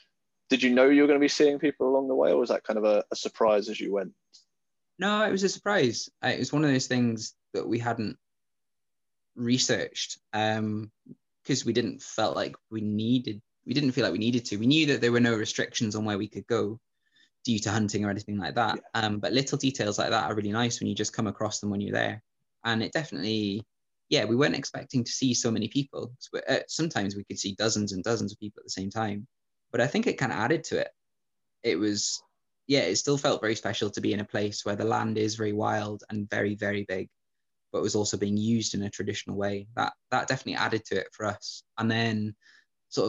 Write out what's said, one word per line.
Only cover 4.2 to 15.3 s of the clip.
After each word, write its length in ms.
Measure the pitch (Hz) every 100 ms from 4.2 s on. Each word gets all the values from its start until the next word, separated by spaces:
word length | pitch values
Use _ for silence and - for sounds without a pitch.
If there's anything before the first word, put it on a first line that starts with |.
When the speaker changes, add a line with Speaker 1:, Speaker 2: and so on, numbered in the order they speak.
| _ - _ _ _ _ _ _
Speaker 2:
No, 260 | 190 208 214
it 60 |
was 100 | 196
a 40 | 196
surprise. 640 | - - 202 131 110 - _
Uh, 60 | 123
it 100 | 117
was 140 | 123
one 120 | 143
of 60 | 156
those 160 | 131 -
things 480 | 127 120 110 113 - _
that 160 | 98 -
we 100 | 117
hadn't 380 | 120 117 104 - _ _ _ _ _ _ _ _ _ _ _ -
researched, 840 | 120 127 - 110 71 - - - _
um, 580 | 107 107 110 107 107 107 _ - - _ _
'cause 220 | - 139 120
we 60 |
didn't 260 | 113 110 -
felt 320 | - - 107 73
like 200 | 90 - _
we 100 | 110
needed, 640 | 107 104 110 127 123 107 _ _ -
we 80 |
didn't 180 | 123 143
feel 120 | 123
like 80 | 110
we 60 | 87
needed 260 | 110 123 117
to. 100 | 98
We 100 | 113
knew 200 | 151 151
that 140 | 120
there 100 | 117
were 80 | 120
no 160 | 120